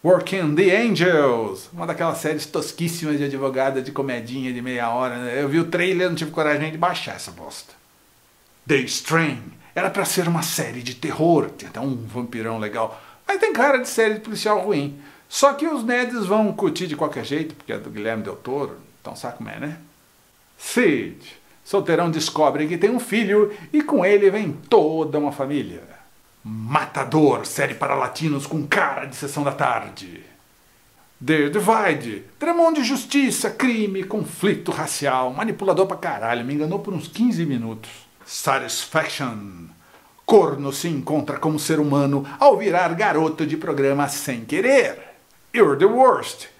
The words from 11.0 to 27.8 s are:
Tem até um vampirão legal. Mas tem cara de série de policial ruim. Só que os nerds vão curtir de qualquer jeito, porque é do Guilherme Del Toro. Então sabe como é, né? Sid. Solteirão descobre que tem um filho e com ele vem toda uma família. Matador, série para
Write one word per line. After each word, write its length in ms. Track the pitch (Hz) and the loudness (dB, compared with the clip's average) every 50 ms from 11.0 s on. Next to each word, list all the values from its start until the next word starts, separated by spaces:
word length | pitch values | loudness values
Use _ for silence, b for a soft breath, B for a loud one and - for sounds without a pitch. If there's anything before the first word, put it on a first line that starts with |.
| - 147 - - 156 170 170 147 - - | -6 -6 -2 2 4 4 4 4 2 0
Tem 180 | - - - | -8 -14 -18
até 120 | - - 110 | -14 -10 -8
um 160 | 127 139 131 | -6 -6 -6
vampirão 600 | 117 113 110 107 123 120 117 120 113 110 113 113 | -6 -8 -8 -8 -8 -8 -8 -8 -6 -6 -4 -4
legal. 420 | 110 107 104 104 117 110 110 B B B B B B B | -4 -6 -6 -2 -4 -4 -4 B B B B B B B
Mas 120 | - 403 392 | -4 0 0
tem 120 | 440 440 | 0 0
cara 260 | 320 - 254 294 277 | 2 2 4 4 4
de 120 | 247 247 - | 2 0 -2
série 260 | - - 220 214 214 | 0 2 2 2 2
de 60 | 214 | -2
policial 400 | 214 226 214 - - 214 214 196 | -6 -10 -8 -4 0 0 0 0
ruim. 380 | - 214 196 151 143 143 143 B B B B B B | 2 0 0 0 0 -4 -8 B B B B B B
Só 260 | B - - - 285 277 | B 0 4 4 4 4
que 140 | 277 311 | 2 -2
os 160 | 330 311 262 220 | -2 -2 -2 -2
nerds 420 | 233 269 247 247 226 247 240 202 | 0 0 0 0 -2 -2 -4 0
vão 260 | 180 202 220 214 208 - | 2 4 4 4 2 0
curtir 340 | 214 196 185 156 - 185 | 0 -2 -2 0 -2 -6
de 80 | 170 151 | -6 -4
qualquer 300 | - - 143 - 131 110 | -4 -4 -4 -4 -6 -6
jeito, 280 | - 139 156 156 - - | -4 -4 -4 -4 -6 -8
porque 200 | - - - 110 | -14 -10 -8 -8
é 40 | |
do 140 | 101 107 110 | -8 -8 -10
Guilherme 320 | 110 107 104 113 113 110 101 | -10 -6 -4 -4 -4 -4 -6
Del 140 | 101 95 | -8 -10
Toro. 400 | - - 120 131 143 - - 87 - - - _ _ | -10 -8 -6 -6 -4 -6 -6 -10 -16 -20 -20 _ _
Então 140 | _ - - | _ -16 -14
sabe 220 | - - 123 120 | -10 -12 -12 -12
como 120 | - 117 107 | -10 -12 -12
é, 100 | 107 110 | -12 -10
né? 180 | 123 147 160 165 - - _ _ _ _ _ _ _ _ _ _ _ _ _ | -10 -10 -10 -12 -18 -20 _ _ _ _ _ _ _ _ _ _ _ _ _
Sid. 600 | _ - - - 240 247 185 147 120 101 82 - - - - - - b b b b b | _ -12 -2 0 2 4 4 2 2 -2 -6 -10 -16 -20 -20 -20 -20 b b b b b
Solteirão 460 | - - 202 - - 165 160 175 165 | -2 0 0 2 2 2 2 2 2
descobre 560 | 156 160 156 - - - 156 143 - 151 156 | 0 0 -2 -2 2 2 2 4 4 2 -2
que 120 | 156 170 | -2 0
tem 120 | 165 185 214 | 2 2 2
um 100 | 247 240 | 2 0
filho 540 | - - 196 226 226 185 202 214 214 202 B B B B - | -2 0 0 0 2 4 4 4 4 2 B B B B 0
e 100 | 302 294 | 0 0
com 220 | - 294 247 180 | 2 2 2 4
ele 260 | 190 208 202 202 196 | 4 4 6 6 6
vem 220 | 185 214 214 165 139 | 4 4 -2 -4 -6
toda 680 | - - - - 208 156 151 156 160 156 156 143 151 | -8 -2 4 4 6 6 4 2 0 -2 0 0 0
uma 140 | 147 143 139 | 0 0 -2
família. 500 | - 139 135 147 143 - - 85 82 - - - - - _ _ _ _ _ _ _ _ 107 | -4 -4 -2 -2 -4 -4 -6 -10 -14 -16 -18 -20 -20 -20 _ _ _ _ _ _ _ _ -10
Matador, 960 | 110 110 110 113 139 151 139 - - 139 131 - - 156 151 139 123 107 - | -8 -8 -6 -2 -2 -2 -2 -2 -6 -8 -6 -2 0 2 4 4 2 0 -4
série 280 | - - - 139 131 135 | -8 -6 -4 -4 -4 -4
para 200 | - | -6